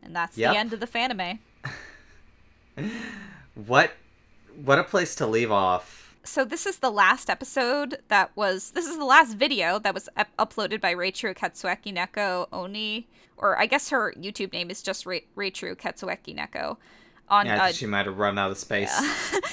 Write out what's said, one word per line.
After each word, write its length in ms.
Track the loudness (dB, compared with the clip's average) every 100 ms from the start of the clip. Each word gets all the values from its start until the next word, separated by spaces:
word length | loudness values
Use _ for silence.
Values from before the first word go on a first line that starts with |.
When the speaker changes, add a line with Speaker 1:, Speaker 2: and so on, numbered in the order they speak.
Speaker 1:
And 120 | -10 -6
that's 220 | -4 0
Speaker 2:
Yep. 160 | 2
Speaker 1:
the 60 | 2
end 140 | 0
of 60 | -6
the 60 | -6
fanime. 520 | -4 -2 -4 -6 -8 -14 _ -14 -12 -16 -20 -20 -20 -20 _ _ _ _ -10
Speaker 2:
<laughs> 140 | -8 -8 -10 -14 -16 -20 -20 -18
What, 380 | 2 4 4 0 _ _ _ -20 -20 -6
what 160 | 4 4
a 40 |
place 300 | 6 2 0 0
to 120 | 2
leave 240 | 2 4
off. 640 | 4 4 2 -2 -16 -20 _
Speaker 1:
So 200 | -6 -2 -2
this 200 | -2 -4
is 120 | -2
the 120 | -2
last 400 | 4 4 4 0
episode 680 | -4 -2 -2 0 0 -2 -8 2
that 240 | 2 2 0
was, 360 | 0 0 -4
this 160 | -6 -6
is 100 | -4
the 80 | 6
last 280 | 8 6 2
video 420 | 0 2 0 2
that 140 | 0
was 160 | -2 -6 -2
up-, 180 | -2 0
uploaded 400 | -2 -2 -4 -2
by 140 | -2 0
Reichiro 400 | -2 -2 -6 -4
Katsueki 580 | -6 -4 -4 -6 -6 -6
Neko 520 | -4 -2 -2 -2 -4
Oni, 560 | -8 -10 -8 -6 -6 -10 _ _ -2
or 220 | 0 2
I 60 | 2
guess 220 | 2 0
her 240 | 0 0 -4
YouTube 360 | -10 -8 -8
name 180 | -6 -8
is 100 | -8
just 240 | -6 -8 -6
Re-, 220 | -8 -8 -8
Reichiro 380 | -6 -6 -10 -8
Katsueki 600 | -8 -8 -8 -8 -8 -10
Neko. 420 | -8 -6 -6 -8 _ -20 -20 _ _
On, 160 | 2 4
Speaker 2:
Yeah, 100 | 4
I 20 |
think 120 | 4
Speaker 1:
uh, 40 |
Speaker 2:
she 120 | 2 0
might 200 | 0 0
have 120 | 2
run 220 | 2 2
out 120 | 0
of 60 | -2
space. 340 | -2 -2 0 0 0 -2 -2
Speaker 1:
yeah. 60 | -2 -4